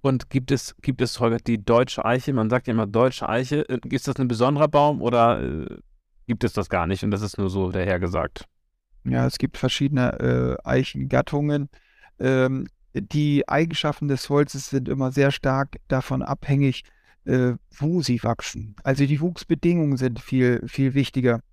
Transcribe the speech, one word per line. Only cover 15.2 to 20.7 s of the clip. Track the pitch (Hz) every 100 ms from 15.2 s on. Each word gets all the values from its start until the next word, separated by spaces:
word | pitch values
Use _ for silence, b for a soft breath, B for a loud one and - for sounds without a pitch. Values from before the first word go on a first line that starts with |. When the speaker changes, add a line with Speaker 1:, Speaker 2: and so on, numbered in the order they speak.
| 139
Speaker 2:
stark | - 139 135 139 - -
davon | 131 - 135
abhängig, | - 139 - 139 139 - b b b b
äh, | - 127 123 120 _
wo | - 147 175
sie | 135 120
wachsen. | 120 113 - 123 110 -
Also | - 135 139
die | 147
Wuchsbedingungen | 175 165 - 165 170 175 147 131
sind | 127 117
viel, | - 131 123 120
viel | 120